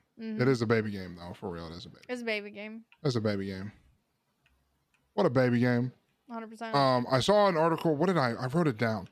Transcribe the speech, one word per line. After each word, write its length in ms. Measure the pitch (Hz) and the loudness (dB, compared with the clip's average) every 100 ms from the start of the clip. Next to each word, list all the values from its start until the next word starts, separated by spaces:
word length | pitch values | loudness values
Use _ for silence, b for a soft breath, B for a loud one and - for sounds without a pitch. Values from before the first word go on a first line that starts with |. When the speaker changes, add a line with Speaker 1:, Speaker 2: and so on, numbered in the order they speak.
| _ - | _ -14
Speaker 1:
Mm-hmm. 200 | 226 214 | -6 0
Speaker 2:
It 60 | 127 | 2
is 140 | 123 | 2
a 40 | 113 | 2
baby 240 | 113 107 | 0 0
game, 260 | 101 90 87 | -6 -10 -14
though. 160 | 87 | -14
For 160 | - 101 | -10 -10
real, 160 | 85 82 | -8 -10
it 40 | |
is 140 | 87 - | -12 -16
a 20 | |
baby. 160 | - - | -18 -12
Speaker 1:
It's 140 | 247 | -10
a 20 | |
baby 260 | 233 208 208 | -6 -6 -8
game. 340 | 208 214 220 - _ | -14 -14 -16 -20 _
Speaker 2:
It's 140 | 147 120 | -4 -2
a 40 | |
baby 260 | 107 101 98 | -2 -2 -4
game. 260 | 95 104 - _ _ _ _ _ _ _ _ _ _ _ _ _ | -8 -12 -14 _ _ _ _ _ _ _ _ _ _ _ _ _
What 120 | 208 180 | 0 2
a 40 | |
baby 300 | 127 127 120 | 4 4 4
game. 320 | 123 120 127 - _ _ - | 4 2 0 -6 _ _ -16
Speaker 1:
Hundred 200 | 233 220 | -14 -14
percent. 240 | 226 - | -14 -2
Speaker 2:
Um, 320 | 143 135 127 120 | 2 4 2 2
I 100 | 131 | 2
saw 280 | 151 208 202 | 4 4 4
an 80 | 160 | 4
article. 380 | 165 165 165 | 2 2 0
What 120 | 143 180 | 2 2
did 100 | 170 | 2
I, 140 | 127 | 0
I 140 | 101 127 | 0 -2
wrote 200 | 156 156 | 2 2
it 100 | 110 | 2
down. 300 | 117 107 90 | 0 -2 -6